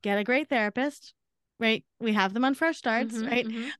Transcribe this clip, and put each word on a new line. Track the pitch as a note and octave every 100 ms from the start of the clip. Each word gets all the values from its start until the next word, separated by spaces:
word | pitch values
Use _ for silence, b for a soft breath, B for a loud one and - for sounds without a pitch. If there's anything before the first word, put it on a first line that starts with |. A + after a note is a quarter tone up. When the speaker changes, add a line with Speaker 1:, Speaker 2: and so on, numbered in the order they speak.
Speaker 1:
get | G#3 G3+
a |
great | G#3 C4 D#4
therapist, | B3 G#3 B3 C#4+ - - - _ _ _ -
right? | A3+ A3 - -
We | A#3
have | G#3 F#3+
them | G#3+ C4
on |
Fresh | C4+ E4 -
Starts, | B3 A3+ A3+ A3+
Speaker 2:
Mm-hmm, | A3+
Speaker 1:
right? | B3 A3+
Speaker 2:
mm-hmm. | A3+ B3+ -